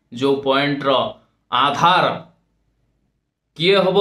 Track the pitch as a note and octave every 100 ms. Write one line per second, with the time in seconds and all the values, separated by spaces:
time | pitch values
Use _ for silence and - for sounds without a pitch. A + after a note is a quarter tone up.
0 | _ A#2 C3+ C3+ C3+ C3+ C#3+ C#3 C#3 B2+
1 | A2+ - _ _ - B2 C#3+ C#3 E3+ F3+
2 | C#3 - - _ _ _ _ _ _ _
3 | _ _ _ _ _ - E3+ G3 F#3 F#3+